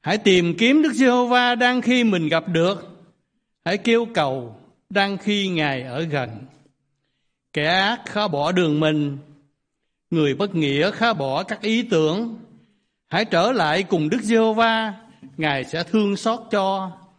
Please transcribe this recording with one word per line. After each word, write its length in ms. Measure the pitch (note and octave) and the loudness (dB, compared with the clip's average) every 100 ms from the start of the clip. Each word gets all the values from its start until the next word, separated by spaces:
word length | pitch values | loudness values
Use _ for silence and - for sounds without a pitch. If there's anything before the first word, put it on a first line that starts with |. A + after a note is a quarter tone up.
Hãy 180 | - G#3 | -2 0
tìm 360 | G#3+ F#3 E3+ E3 | 4 4 2 0
kiếm 240 | A#3 D4 | 4 4
Đức 100 | D#4 | 2
Giê-hô-va 600 | A#3 B3+ B3 B3 B3 B3 | 2 2 4 2 2 2
đang 280 | A#3+ B3 B3+ | 2 2 0
khi 220 | A#3+ B3+ | 2 2
mình 240 | A#3 F#3 D#3 | 2 2 0
gặp 200 | E3 D#3+ | 0 0
được. 560 | E3 E3+ G3 - - - _ _ _ _ _ | 0 2 0 -8 -20 -20 _ _ _ _ _
Hãy 140 | - G3 | -6 -4
kêu 280 | A#3 A3+ A#3 | 2 2 2
cầu 420 | A3+ D3 C3+ A#2+ G#2+ - _ _ | -2 -2 -2 -8 -16 -20 _ _
đang 280 | G3+ G3 G3 | 0 0 0
khi 300 | - G#3 G3 | -2 -2 0
Ngài 340 | F3 D3+ C3+ | 0 -2 -2
ở 180 | B2+ B2 | -6 -6
gần. 280 | E3 D3 B2 A2 C3 _ _ _ _ _ _ _ _ _ _ | -4 -4 -6 -10 -16 _ _ _ _ _ _ _ _ _ _
Kẻ 140 | - D3+ | -4 0
ác 360 | F#3 G3 A3+ - | 2 0 -2 -6
khá 220 | G#3+ G#3 | -4 -2
bỏ 240 | C#3+ D3 | -2 0
đường 280 | F#3 E3+ D3+ | 2 2 2
mình, 380 | D#3 D3+ D3 C#3 - - _ _ _ _ _ _ _ | 2 2 -2 -6 -14 -20 _ _ _ _ _ _ _
người 240 | E3+ D3 | 0 0
bất 200 | C3+ G3+ | 0 -2
nghĩa 360 | F3+ D3+ C#3 E3+ | 0 0 0 0
khá 220 | - A#3 | 0 -2
bỏ 300 | G3+ C3+ C3+ | 0 -2 -4
các 180 | F#3+ G#3 | -6 -6
ý 220 | G#3 A3+ | -2 -2
tưởng. 560 | A#3 E3+ D#3 F3+ A#3 A3 - - _ _ _ _ _ | 0 2 2 0 -4 -10 -18 -20 _ _ _ _ _
Hãy 160 | E3+ | -4
trở 280 | A3 F3 F#3+ | 0 2 2
lại 300 | B3+ D#3+ D#3+ | 2 0 0
cùng 260 | F#3+ F3+ D#3 | 0 0 0
Đức 140 | A#3 | -2
Giê-hô-va, 720 | G#3+ A3+ A3 A3 A3+ A3+ A3 G3 - - - - | 2 2 2 2 2 2 -2 -8 -16 -20 -20 -4
Ngài 280 | D#3 C#3 | -2 -2
sẽ 200 | - D#3+ | -4 -6
thương 320 | E3+ A3 G#3 G3 | -2 0 2 0
xót 240 | A3+ A#3 A#3 | -2 -4 -2
cho. 400 | G#3 F#3+ G3 F#3+ E3+ - | -2 0 -2 -6 -12 -20